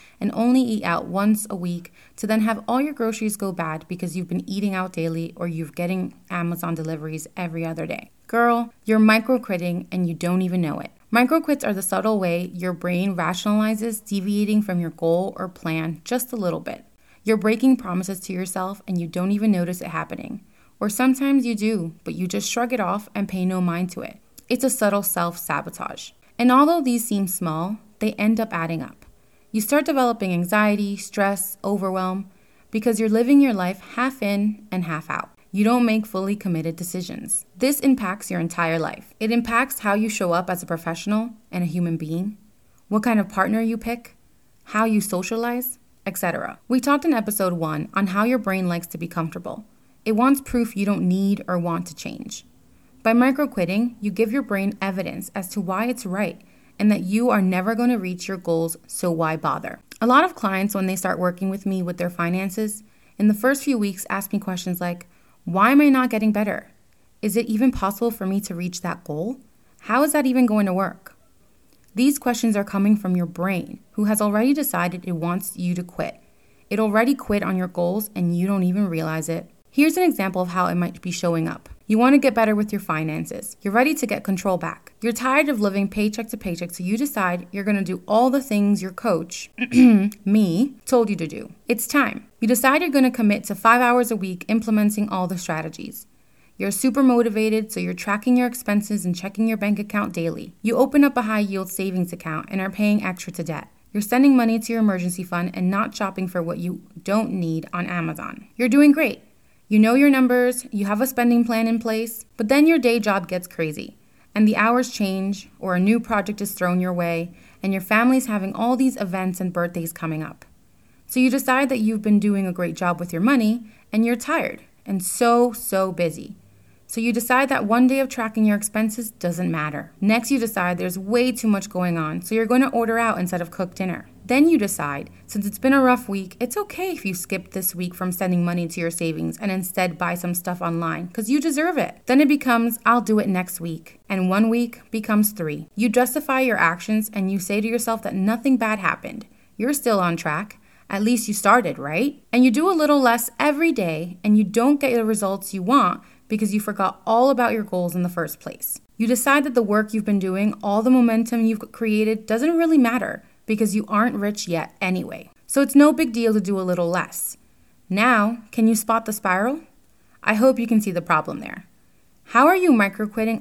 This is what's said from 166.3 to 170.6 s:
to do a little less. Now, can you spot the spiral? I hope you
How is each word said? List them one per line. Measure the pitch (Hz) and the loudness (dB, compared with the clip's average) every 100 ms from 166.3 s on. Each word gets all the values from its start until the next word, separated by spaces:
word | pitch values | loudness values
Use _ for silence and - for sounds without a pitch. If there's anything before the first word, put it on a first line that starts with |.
to | 214 | 2
do | 185 190 | 2 0
a | |
little | 185 180 170 | 0 0 0
less. | 180 - - - - _ _ _ _ - | 0 -4 -6 -10 -12 _ _ _ _ -4
Now, | 190 240 226 208 240 - | 2 4 4 2 -2 -6
can | - 220 | 2 4
you | |
spot | 220 - 226 | 4 2 0
the | 226 | -2
spiral? | 208 196 185 226 311 - _ _ _ _ _ | -4 -2 0 0 -4 -8 _ _ _ _ _
I | - | -2
hope | 214 262 | 2 4
you | 262 | 2